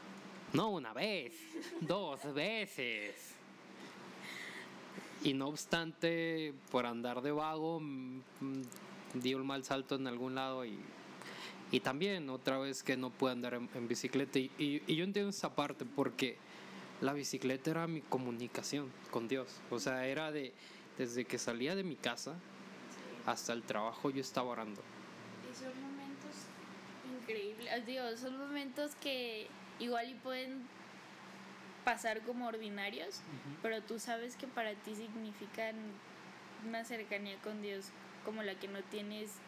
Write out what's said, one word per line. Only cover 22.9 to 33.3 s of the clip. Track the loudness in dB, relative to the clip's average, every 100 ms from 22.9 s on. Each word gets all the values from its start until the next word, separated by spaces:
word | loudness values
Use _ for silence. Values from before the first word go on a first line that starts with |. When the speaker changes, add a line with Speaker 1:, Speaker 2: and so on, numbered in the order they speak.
| -10 -8 -2 2
Speaker 1:
hasta | 2 2
el | 0
trabajo | 2 2 2 2 2
yo | 2
estaba | 2 2 2
orando. | 0 -2 -4 -8 -12 -12 -12 -10 -10 -10
Speaker 2:
Y | -8
son | -6 -6
momentos | -6 -6 -6 -8 -8 -10 -10 -12 -12 -12 -12 -10 -6 -6
increíbles. | -2 -2 -2 -4 -2
Ah, | -2
digo, | 0 0 0 -2
son | -4 -4
momentos | -2 -2 -2 0 -2 0
que | 0 0 0 -2 -6 -10 -12 -4
igual | 0 2 0
y |
pueden | -4 -2 -2 -2 -4 -8 -12 -14 -14 -14 -14 -12 -12 -12 -12 -12 0 4
pasar | 4 2 0
como | 0 -2 -2
ordinarios, | -2 -2 -2 -2 -2 -4 -6
Speaker 1:
Ujú. | -8